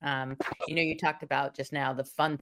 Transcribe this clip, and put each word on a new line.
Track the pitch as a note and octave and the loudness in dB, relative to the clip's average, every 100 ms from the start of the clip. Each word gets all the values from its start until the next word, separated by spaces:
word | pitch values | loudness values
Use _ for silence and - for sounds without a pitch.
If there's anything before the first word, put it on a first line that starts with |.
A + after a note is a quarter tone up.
Um, | C#3+ C3+ C3 C3+ - - - | -2 0 -2 -4 -6 -6 -2
you | |
know, | D#3+ | 2
you | D#3+ D#3+ | 2 2
talked | D#3+ D#3 | 2 0
about | D3+ C3+ C#3 - | 0 0 0 -2
just | C3+ | -4
now | D3 C3+ | -2 0
the | B2+ | 0
fun | C3 - D#3 D3 | -2 2 2 2